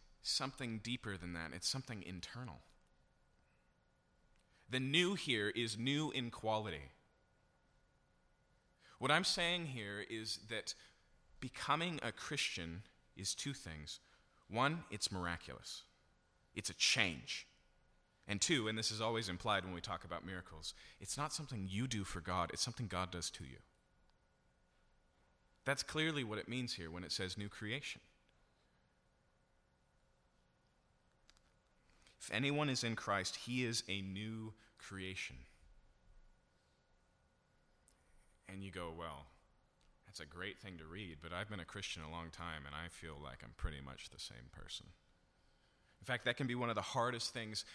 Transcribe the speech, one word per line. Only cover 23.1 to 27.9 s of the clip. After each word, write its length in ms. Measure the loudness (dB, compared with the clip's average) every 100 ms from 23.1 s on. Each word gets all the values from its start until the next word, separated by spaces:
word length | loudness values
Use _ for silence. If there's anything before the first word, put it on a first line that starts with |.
does 180 | -2 -4
to 140 | -6
you. 140 | -10 -12 -16 _ _ _ -20 _ _ _ _ _ _ _ _ _ _ _ _ _ _ _
That's 200 | 0 2
clearly 400 | 2 2 4 4
what 160 | 2 0
it 80 | 0
means 260 | 0 0
here 160 | -2 -4
when 140 | -4
it 80 | -2
says 260 | 0 0 0
new 100 | -4
creation. 520 | -4 -4 -2 -4